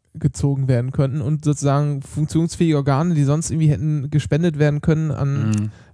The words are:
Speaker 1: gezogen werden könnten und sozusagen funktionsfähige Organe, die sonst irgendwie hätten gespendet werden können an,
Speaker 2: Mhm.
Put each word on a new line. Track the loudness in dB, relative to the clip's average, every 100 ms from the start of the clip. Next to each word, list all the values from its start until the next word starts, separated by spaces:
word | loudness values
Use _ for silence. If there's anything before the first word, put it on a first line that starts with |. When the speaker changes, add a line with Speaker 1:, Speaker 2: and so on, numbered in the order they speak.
| _
Speaker 1:
gezogen | -4 -4 0 -2 0 2
werden | 0 0
könnten | 0 0 0
und | -2 -2
sozusagen | 0 0 0 0 0 -4
funktionsfähige | -6 -4 -2 0 -2 0 2 2
Organe, | 2 2 2
die | 2
sonst | 2 2 0
irgendwie | 0 2
hätten | 2 0 -2 0
gespendet | -2 0 0 0 2
werden | 2 2
können | 0 0 0
an, | -2 -2 0 0
Speaker 2:
Mhm. | 0 -2 -8 -20